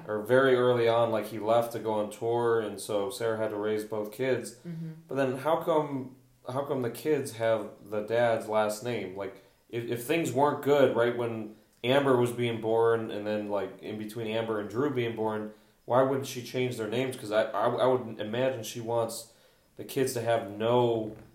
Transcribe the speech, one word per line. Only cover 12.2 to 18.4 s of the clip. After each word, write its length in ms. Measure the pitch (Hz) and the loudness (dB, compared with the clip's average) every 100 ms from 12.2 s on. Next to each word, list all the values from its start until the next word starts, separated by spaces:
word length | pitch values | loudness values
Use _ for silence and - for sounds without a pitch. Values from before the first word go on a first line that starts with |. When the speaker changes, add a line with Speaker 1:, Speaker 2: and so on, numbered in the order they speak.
| 120 | 4
Speaker 1:
being 300 | 113 120 110 | 0 -2 -2
born, 500 | 110 113 117 113 113 | 0 4 4 2 0
and 160 | 101 104 | -6 -2
then, 220 | 107 104 | -4 -2
like, 300 | 101 95 - | -2 -4 -8
in 160 | 78 107 | -10 -8
between 260 | 107 117 110 | -8 -6 -4
Amber 340 | 113 113 107 | -2 -2 -4
and 100 | 101 | -2
Drew 200 | 107 147 | 0 0
being 240 | 127 117 110 | 0 -2 0
born, 360 | 110 107 107 - _ _ - | -2 -2 -6 -12 _ _ 0
why 160 | 120 | 4
wouldn't 240 | 135 127 110 | 4 0 -4
she 140 | 127 | -8
change 360 | 120 127 123 107 | -6 -2 -2 -2
their 100 | 104 | -2
names? 260 | 117 131 - | 0 -2 -4
'Cause 160 | 104 | 0
I, 120 | 107 | 0
I, 240 | 110 101 117 | 2 0 0
I 160 | 120 127 | 2 2
would 340 | 127 113 110 | 2 -2 -8
imagine 440 | 107 120 | -4 0